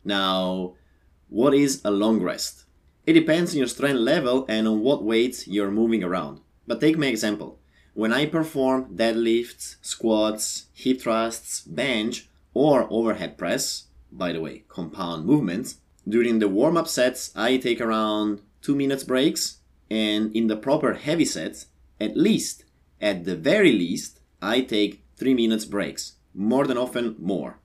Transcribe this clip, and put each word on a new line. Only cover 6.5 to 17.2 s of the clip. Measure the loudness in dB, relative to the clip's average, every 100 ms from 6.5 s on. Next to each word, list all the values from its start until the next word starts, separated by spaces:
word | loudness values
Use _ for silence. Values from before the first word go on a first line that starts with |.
| _ -8
But | 2
take | 2 2
my | 0
example. | 0 -2 -4 -8 -16 _ _ _
When | -4 0
I | 0 0
perform | 0 -2 0 0 0 -4
deadlifts, | -2 0 2 2 2 0 -12 -16 -14
squats, | -12 -4 0 2 2 -2 -6 -8 -14
hip | -6 -2 -2
thrusts, | 0 0 -2 -6 -10 -12
bench, | -10 -6 -2 -2 -2 -6 -14 _ _
or | 2 4 4 4
overhead | 0 0 -2 -6 -6
press, | -4 -2 -4 -8 -14 -20 _
by | -6 -4
the | -4
way, | -6 -10 _
compound | -10 -10 -6 -6 -4 2
movements. | 2 2 -4 -6 -14 _ _ -2
During | 0 2 2
the | 2
warm-up | 2 2 2 -2
sets, | 0 0 0